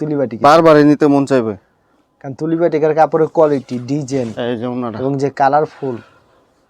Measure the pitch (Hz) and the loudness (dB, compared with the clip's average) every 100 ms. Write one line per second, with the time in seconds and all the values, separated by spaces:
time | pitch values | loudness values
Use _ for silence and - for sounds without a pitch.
0 | 151 147 127 113 143 160 165 151 147 143 | -6 -4 -4 0 4 6 6 6 6 4
1 | 151 143 135 135 110 98 _ _ _ _ | 2 2 2 0 -2 -6 _ _ _ _
2 | _ _ 139 127 160 165 170 156 156 151 | _ _ -16 -10 -6 -2 -2 0 0 2
3 | 151 160 156 - 156 143 120 123 123 143 | 0 0 0 2 2 0 -6 -10 -6 -8
4 | 131 135 117 107 120 123 123 123 120 110 | -4 -6 -6 -6 -6 -6 -6 -8 -8 -6
5 | 131 139 139 - 135 147 156 - 135 117 | -4 -4 -4 -2 0 0 -2 -6 -10 -10
6 | - _ _ _ _ _ | -14 _ _ _ _ _